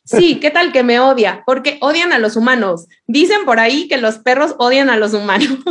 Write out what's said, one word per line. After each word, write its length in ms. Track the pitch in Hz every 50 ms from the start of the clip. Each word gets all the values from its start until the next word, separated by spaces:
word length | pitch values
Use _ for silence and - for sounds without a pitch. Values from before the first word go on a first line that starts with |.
| _
sí, 340 | - 330 339 349 320 254 -
qué 100 | 294 302
tal 220 | 294 339 359 302
que 100 | - 262
me 160 | 247 240 233 240
odia? 440 | 262 269 262 240 208 185 190 - -
Porque 320 | 254 254 175 - 285 - -
odian 320 | 254 285 320 339 349 349 302
a 40 | 240
los 160 | 220 214 226
humanos. 520 | 220 233 254 262 233 202 190 170 165 - _ _ _ _
Dicen 380 | - 226 294 359 349 427 415 359
por 160 | 269 226 226
ahí 280 | 226 233 277 311 349 -
que 100 | 285 254
los 180 | 226 220 220 -
perros 340 | - 247 254 277 302 320 -
odian 320 | - 240 247 262 277 277 262
a 80 | 226
los 160 | 214 214 208
humanos. 380 | 214 208 208 202 190 208 294 240 269 262 - 359